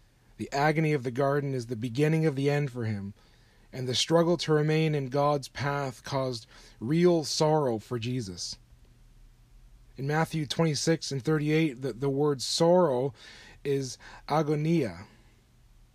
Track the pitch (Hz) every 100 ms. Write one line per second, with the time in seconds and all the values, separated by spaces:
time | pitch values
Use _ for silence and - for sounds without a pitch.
0 | _ _ _ - 110 139 151 156 156 147
1 | 127 120 139 143 139 131 117 117 120 117
2 | 151 160 160 135 139 143 143 123 110 104
3 | 98 - _ _ _ _ _ 127 127 120
4 | - 165 165 - - 151 151 156 160 151
5 | 131 139 143 147 127 - 143 143 135 120
6 | - 135 131 117 - - - - 110 165
7 | 175 170 139 - 156 156 139 113 - 123
8 | 113 127 101 87 - - - - - -
9 | - - - - - - - - - -
10 | 135 156 160 160 143 - 165 139 - 165
11 | - 139 139 156 147 156 160 123 135 107
12 | 139 135 147 139 - - 170 180 170 123
13 | 139 - - - - - 143 139 131 -
14 | - - - 147 147 151 156 170 117 85
15 | 98 - - _ _ _ _ _ _